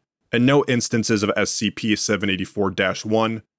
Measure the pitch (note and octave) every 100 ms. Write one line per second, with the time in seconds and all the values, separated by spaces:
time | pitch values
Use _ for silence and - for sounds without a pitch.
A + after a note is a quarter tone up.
0 | _ _ _ A#2 B2+ C#3+ C#3 B2 - A#2
1 | G#2+ G#2+ G2+ G#2+ G2 - G2+ - A2+ G#2
2 | - G2+ G2+ F#2 F#2 - G2 F#2 F#2+ F2
3 | G#2 A2 A2 A2+ -